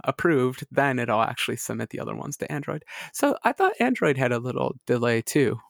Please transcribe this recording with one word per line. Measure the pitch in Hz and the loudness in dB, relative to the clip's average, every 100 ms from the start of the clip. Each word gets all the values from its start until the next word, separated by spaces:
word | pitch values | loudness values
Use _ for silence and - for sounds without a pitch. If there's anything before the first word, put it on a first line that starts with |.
| - | -4
approved, | - 175 147 127 131 - | 0 2 4 2 -2 -4
then | - 139 127 | 0 2 2
it'll | 120 110 | 0 2
actually | 113 120 - 117 | 0 -2 -4 -4
submit | - 113 113 | -6 -6 -6
the | - | -8
other | - 110 | -8 -8
ones | - 143 | -8 -8
to | - | -6
Android. | 151 143 156 - - - | -6 -6 -8 -10 -16 -14
So | - 285 - | 0 0 2
I | 233 | 0
thought | - 370 440 | 2 2 2
Android | 240 254 160 131 | 0 2 2 2
had | 127 | 0
a | 120 | 0
little | 123 131 131 131 - | -2 -2 -2 -4 -2
delay | 123 120 117 | 0 2 0
too, | - - 131 117 | 2 2 2 0